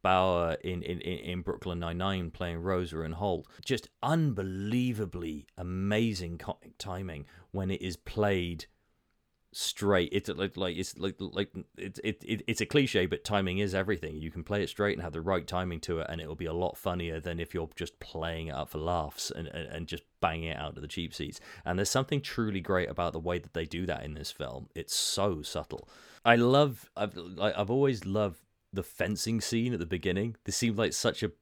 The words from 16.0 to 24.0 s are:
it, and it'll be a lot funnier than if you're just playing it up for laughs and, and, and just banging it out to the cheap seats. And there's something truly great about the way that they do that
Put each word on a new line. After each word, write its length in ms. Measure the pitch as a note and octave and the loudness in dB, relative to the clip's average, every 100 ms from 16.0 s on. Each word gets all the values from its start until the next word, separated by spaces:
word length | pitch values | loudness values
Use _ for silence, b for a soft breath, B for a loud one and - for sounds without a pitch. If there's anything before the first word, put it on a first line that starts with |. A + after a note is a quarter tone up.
it, 60 | D#2 | -2
and 100 | E2 | -6
it'll 140 | D#2 | -6
be 100 | D2+ | -6
a 80 | E2 | -2
lot 240 | E2+ F2+ - | 0 0 0
funnier 440 | G2 F2+ E2+ D#2+ | -2 -2 -2 -4
than 200 | E2+ E2+ | -4 -4
if 140 | E2 | -4
you're 160 | F2+ D#2+ | -4 -4
just 240 | - E2+ _ | -6 -10 _
playing 500 | - E2 E2 E2 D#2+ | -10 -4 -4 -4 -4
it 60 | |
up 140 | C#2 D#2 | -4 -4
for 80 | D#2 | -4
laughs 520 | E2 F2 D2+ - - | 0 0 0 -6 -8
and, 180 | - E2 | -6 -8
and, 180 | - D#2 | -8 -8
and 140 | D#2 E2+ | -8 -8
just 140 | E2+ _ _ | -8 _ _
banging 280 | F2 E2 E2 | 0 0 -4
it 80 | D#2 | -4
out 160 | D2+ | -6
to 60 | D#2 | -8
the 40 | D2 | -8
cheap 260 | - E2 | -6 -6
seats. 260 | - C#2+ - B B | -4 -8 -8 B B
And 140 | - F2+ | -2 0
there's 100 | G2+ | 2
something 320 | C3 C3 C#3+ | 2 2 -2
truly 400 | - - A2 G2 | -2 -2 0 0
great 300 | E2+ F#2 F2+ | 2 2 2
about 240 | - E2+ | 0 -2
the 40 | D#2+ | 0
way 200 | E2+ F2+ | -2 -2
that 160 | - | -2
they 100 | E2+ | -6
do 220 | E2 E2+ F2+ | -4 -2 -2
that 180 | D2 | -2